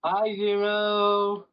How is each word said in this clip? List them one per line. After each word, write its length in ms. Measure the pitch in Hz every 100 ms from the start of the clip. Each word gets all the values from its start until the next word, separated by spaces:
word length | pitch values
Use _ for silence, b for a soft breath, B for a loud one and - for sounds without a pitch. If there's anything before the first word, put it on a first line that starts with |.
Hi, 300 | 160 190 220
Zero. 1120 | 202 208 202 208 208 208 208 202 202 202 202 202